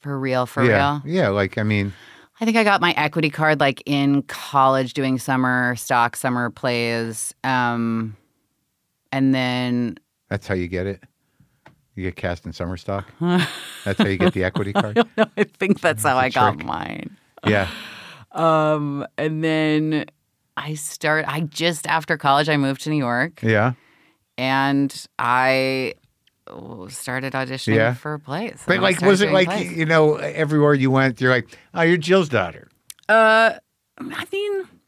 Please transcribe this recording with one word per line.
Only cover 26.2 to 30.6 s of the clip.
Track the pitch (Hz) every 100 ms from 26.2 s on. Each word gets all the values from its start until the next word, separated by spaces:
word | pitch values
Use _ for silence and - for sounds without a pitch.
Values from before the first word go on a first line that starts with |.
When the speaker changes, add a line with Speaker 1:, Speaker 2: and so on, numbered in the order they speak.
| _ _ - - - 110 92
Speaker 1:
started | 131 - 127 135
auditioning | 131 131 131 - 110
Speaker 2:
Yeah. | 113
Speaker 1:
for | 123 151 151
plays. | 151 147 226 - -
Speaker 2:
But, | 185
Speaker 1:
And |
I | 190
Speaker 2:
like, | 175
Speaker 1:
started | 180
Speaker 2:
was | 190
it | 202
Speaker 1:
doing |
Speaker 2:
like, | 190 180
Speaker 1:
plays. | 202 180 165
Speaker 2:
you | 156
know, | 160 156 151
everywhere | 147 143 156 151